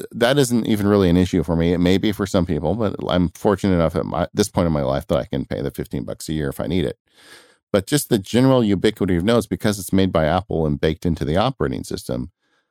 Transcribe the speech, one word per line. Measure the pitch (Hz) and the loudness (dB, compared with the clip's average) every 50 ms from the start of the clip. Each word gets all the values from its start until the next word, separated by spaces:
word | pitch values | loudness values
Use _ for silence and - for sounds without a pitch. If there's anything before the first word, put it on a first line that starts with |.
| - - | -14 -12
that | - 117 113 117 135 143 | -4 0 2 2 4 4
isn't | 139 117 120 113 - | 2 2 2 0 0
even | - 113 104 101 | 0 0 2 4
really | 101 104 101 98 87 | 4 4 6 6 6
an | 85 | 4
issue | 87 92 92 - 92 78 | 4 4 2 2 0 0
for | - 85 | 0 0
me. | 82 82 85 90 | 0 0 0 2
It | 85 | 2
may | 90 87 95 | 2 2 2
be | 98 - 110 98 | 2 2 0 -2
for | - 104 | -2 -4
some | 95 - 98 87 | -2 0 0 0
people, | 85 87 73 80 76 87 | 0 -2 -2 -2 -2 -2
but | 113 113 98 - - - - | -2 -2 -4 -4 -6 -4 -2
I'm | - 90 90 85 | 0 0 0 0
fortunate | - - - 110 101 90 - 101 92 | -2 -2 0 0 0 2 2 0 2
enough | 85 82 80 80 | 2 2 0 0
at | 85 55 | -2 -4
my, | 50 50 71 87 - - | -4 -4 -4 -4 -2 -2
this | - 104 - | -2 -2 -2
point | - 107 90 | 0 -2 0
in | 85 80 | 0 0
my | 73 69 | 0 -2
life | 64 67 71 - | -2 -2 -4 -2
that | - 85 69 | -2 -2 -2
I | 62 | -2
can | - - 69 62 | -4 -6 -6 -6
pay | - - 50 69 | -6 -6 -6 -6
the | 69 | -6
fifteen | - - 71 - - 71 58 | -6 -8 -10 -8 -8 -8 -8
bucks | 50 53 - - - | -8 -10 -10 -8 -8
a | 80 | -6
year | 78 76 69 | -4 -4 -4
if | - - | -6 -6
I | 52 | -6
need | 55 80 92 78 | -4 -2 -2 -2
it. | 62 - _ _ _ _ _ - - - - - _ _ _ _ _ - | -2 -4 _ _ _ _ _ -20 -20 -20 -20 -20 _ _ _ _ _ -2
But | 101 95 | -2 -2
just | - 147 147 - - | 0 -2 -2 0 0
the | 127 107 | 0 -2
general | 98 - - - 131 135 135 127 117 | 0 0 2 2 4 4 4 4 4
ubiquity | 104 101 90 90 110 104 - 101 92 92 | 2 2 2 2 0 0 0 0 0 0
of | 85 85 | 2 2
Notes, | 107 117 117 104 | 2 2 2 0
because | - 92 87 - 107 101 104 | 0 -4 -2 0 -2 -2 -2
it's | 92 - - | -4 -2 0
made | 98 95 95 - | 2 2 2 2
by | 85 78 | 2 2
Apple | 76 80 92 95 - - 82 80 | 2 0 0 -2 -2 -4 -2 -2
and | 76 73 67 | -2 -2 0
baked | - 78 82 - - | 0 0 0 -2 -2
into | 90 82 - 69 | -4 -4 -2 -2
the | 65 78 | -2 0
operating | 90 107 131 135 - - 67 62 50 50 | 0 0 0 -2 -2 -4 -4 -4 -6 -8
system. | - - - - - 64 62 62 - _ _ _ _ _ _ _ _ | -8 -10 -10 -8 -8 -8 -8 -8 -10 _ _ _ _ _ _ _ _